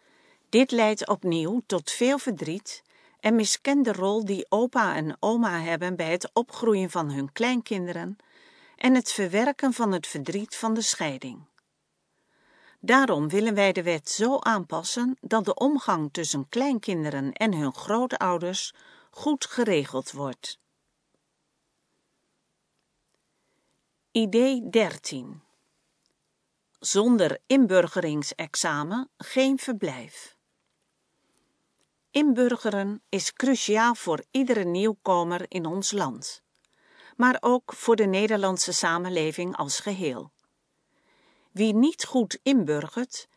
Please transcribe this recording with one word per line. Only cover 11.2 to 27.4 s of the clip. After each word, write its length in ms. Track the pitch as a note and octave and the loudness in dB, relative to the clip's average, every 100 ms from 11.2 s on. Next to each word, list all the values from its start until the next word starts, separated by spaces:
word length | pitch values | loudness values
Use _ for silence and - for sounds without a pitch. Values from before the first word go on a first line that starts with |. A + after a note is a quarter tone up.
| C3 A#2+ D3+ _ _ _ _ _ _ _ _ _ _ _ _ _ | -10 -14 -18 _ _ _ _ _ _ _ _ _ _ _ _ _
Daarom 500 | F#3 B3+ C4+ D#3+ D3+ | 4 4 4 2 0
willen 240 | F#3 A3+ | 0 0
wij 180 | G#3 G3 | 2 2
de 120 | F#3 | 2
wet 260 | F3 E3 - | 0 -2 -4
zo 300 | - A3+ C#4 | -2 0 0
aanpassen 800 | - G#3+ F3 D#3+ E3+ - B3 C4 | 0 0 -2 -6 -6 -4 -2 -4
dat 260 | - A3 G3+ | -2 -2 0
de 80 | |
omgang 600 | - C4 D4 - F3+ D3+ | 0 2 0 0 0 -2
tussen 360 | C#3+ D#3 C#3+ C3+ | -4 -4 -4 -4
kleinkinderen 840 | A#3 C#4 B3 G#3+ F3+ D3+ C#3+ C3+ | -2 0 -2 -2 -4 -2 -4 -6
en 200 | - A3 | -2 -2
hun 200 | E3+ C#3+ | 0 -2
grootouders 1000 | - - A3 B3+ - F#3+ F3 F3 F#3+ - - - - _ | -4 -4 -2 -2 -2 -2 -2 -4 -6 -8 -14 -20 -20 _
goed 340 | - D4 C#4+ - | -8 -2 -2 -4
geregeld 680 | - A3+ E3+ C#3 C3 C3 | -2 0 2 0 -6 -8
wordt. 480 | C3+ C#3 B2 - - _ _ _ _ _ _ _ _ _ _ _ _ _ _ _ _ _ _ _ _ _ _ _ _ _ _ _ _ _ _ _ _ _ _ _ | -8 -10 -10 -14 -16 _ _ _ _ _ _ _ _ _ _ _ _ _ _ _ _ _ _ _ _ _ _ _ _ _ _ _ _ _ _ _ _ _ _ _
Idee 580 | - A3 A3 B3+ C4 G#3+ | -2 2 4 4 2 0
dertien. 760 | G#3+ F#3+ D3 - C#3 B2+ D3+ _ _ _ _ _ _ _ _ _ _ _ _ _ _ | 2 2 -2 -10 -10 -12 -16 _ _ _ _ _ _ _ _ _ _ _ _ _ _
Zonder 600 | - G3 A3+ A#3 E3 - | -2 2 4 4 4 0